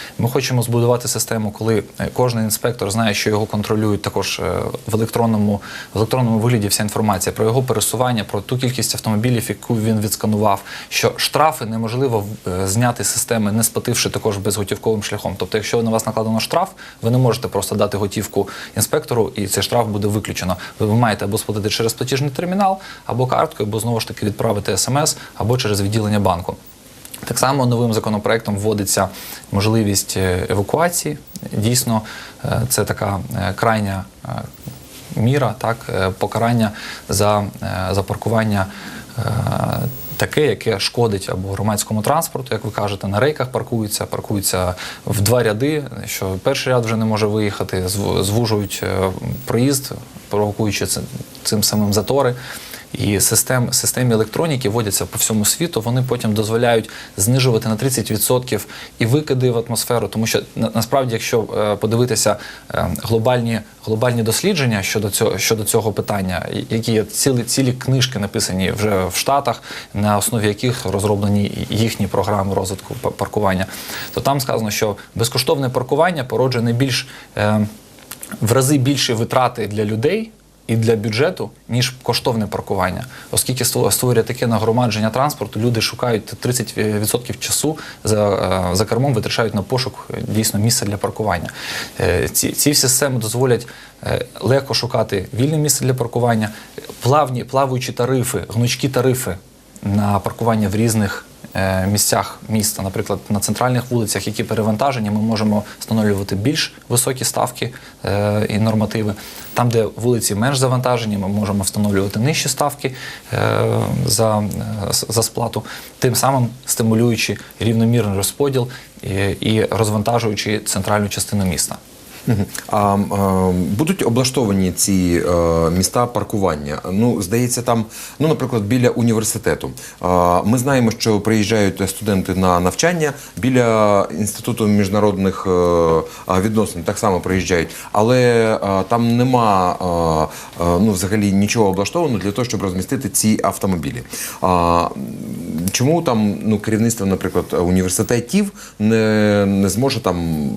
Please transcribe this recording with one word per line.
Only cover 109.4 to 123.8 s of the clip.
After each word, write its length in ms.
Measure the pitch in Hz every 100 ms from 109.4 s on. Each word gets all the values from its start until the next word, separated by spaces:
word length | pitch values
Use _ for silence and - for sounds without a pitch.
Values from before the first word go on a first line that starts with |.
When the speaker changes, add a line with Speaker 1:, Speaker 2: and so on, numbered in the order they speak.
| -
Speaker 1:
Там, 160 | - 120
де 180 | 113 104 -
вулиці 400 | 120 120 - 101
менш 220 | 127 135
завантажені, 600 | 131 127 127 120 107 101
ми 100 | 98
можемо 360 | 104 104 101
встановлювати 560 | 95 107 104 98 98 107
нижчі 300 | 135 156 -
ставки, 420 | - 147 - 131 - - - -
е, 300 | 110 107 107 113 110 101 - 123
за, 340 | 117 110 107
е, 100 | 104 87 110 107 98
с-, 160 | - -
за 140 | 113
сплату, 400 | - - 113 110 - - - -
тим 160 | 131 113
самим 320 | 127 135 117 - -
стимулюючи 720 | - 113 110 120 113 - 101 - -
рівномірний 580 | 107 113 113 120 104 98
розподіл 500 | 95 - 143 131 123 - - -
і, 40 | 98 98 98 -
і 280 | - 110 -
розвантажуючи 880 | 98 107 107 107 117 113 101 104 107
центральну 500 | - 98 95 104 101
частину 360 | - - 104 92
міста. 320 | 73 - - - - - - -
Speaker 2:
Мгм. 180 | 101 95 - -
А, 100 | 104
а, 200 | 101 101 90 101 98 95 92 90 87
будуть 280 | 104